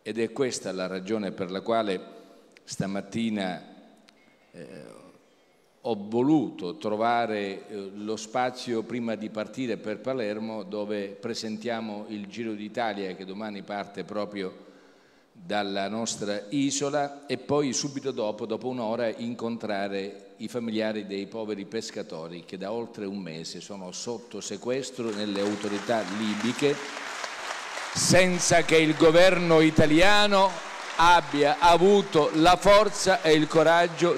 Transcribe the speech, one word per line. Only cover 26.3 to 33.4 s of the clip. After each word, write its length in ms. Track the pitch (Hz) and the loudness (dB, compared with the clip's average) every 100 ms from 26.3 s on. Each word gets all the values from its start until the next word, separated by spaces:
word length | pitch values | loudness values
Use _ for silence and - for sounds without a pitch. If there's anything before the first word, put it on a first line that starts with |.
| 104 113 120 143 147 - - - - - - - - - - - | -2 -4 0 0 0 -6 -10 -10 -10 -10 -10 -10 -10 -10 -10 -8
senza 720 | - - 175 185 175 - 170 | -2 4 6 6 4 4 4
che 140 | 160 160 | 6 6
il 180 | 156 147 | 6 6
governo 640 | 160 165 185 180 175 160 | 8 10 8 6 4 6
italiano 880 | 160 156 156 151 185 208 208 196 190 180 - - - - | 6 6 6 8 8 6 6 4 4 0 -10 -12 -8 4
abbia 600 | 165 175 147 143 143 151 | 6 6 4 2 2 6
avuto 720 | 175 170 185 202 196 160 147 | 6 8 8 6 4 2 2
la 240 | 156 170 180 | 4 6 6
forza 640 | 190 202 208 - 185 190 | 8 8 8 0 2 2
e 120 | 165 | 4
il 140 | 156 | 4